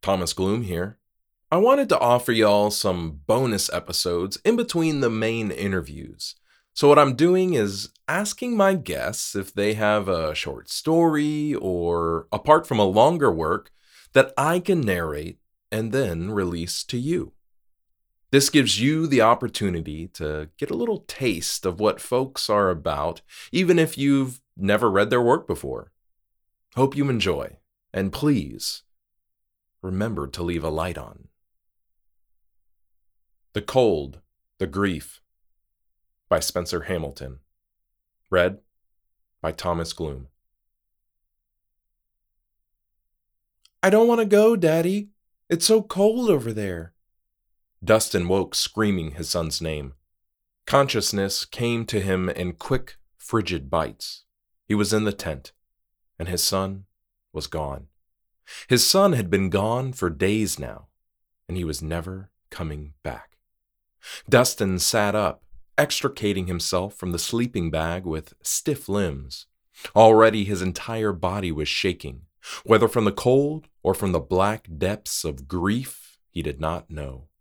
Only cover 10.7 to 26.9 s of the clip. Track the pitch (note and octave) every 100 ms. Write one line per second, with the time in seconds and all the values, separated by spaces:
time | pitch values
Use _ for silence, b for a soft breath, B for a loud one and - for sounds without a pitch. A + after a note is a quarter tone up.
10.7 | - - D#3+ E3 D3+ D3+ D3+ D3+ C#3 F#2+
11.7 | F2 E2+ E2+ E2 E2 - G#2 - D#3 E3
12.7 | A#2 G2 G2+ C3 E3+ C3+ E2 D#2 G2+ -
13.7 | b b b b C3+ C3+ - D3 F3+ F3+
14.7 | F3+ A#2 F2+ E2 D2+ D#2+ - _ _ _
15.7 | A2 A2+ C3 A#2+ E2 F2+ G#2+ F2+ E2+ E2+
16.7 | - - B2 C3 E3+ - _ _ _ _
17.7 | _ _ _ _ _ _ C#3 C#3 D3+ A#2+
18.7 | G2 C3 D#3 D#3+ C3+ A2 A#2+ A#2 - G2+
19.7 | F2 D#2 D2+ D#2+ - D#2 D2+ D#2 _ C#3+
20.7 | - A#3 G#3 - - C3 E2+ F2+ - F#2+
21.7 | E2+ G#2+ - - B2 C3+ - - G#2 G2
22.7 | E2+ D#2+ C#2+ D#2 E2 _ B B F3 F3+
23.7 | E3+ D#3+ - C#3 C#3 C3 B2 _ - G2
24.7 | G#2 A#2 G2 G#2+ B2 A#2+ D#3 - - C2+
25.7 | B1 - _ _ _ _ _ _ _ _
26.7 | A#2+ C3+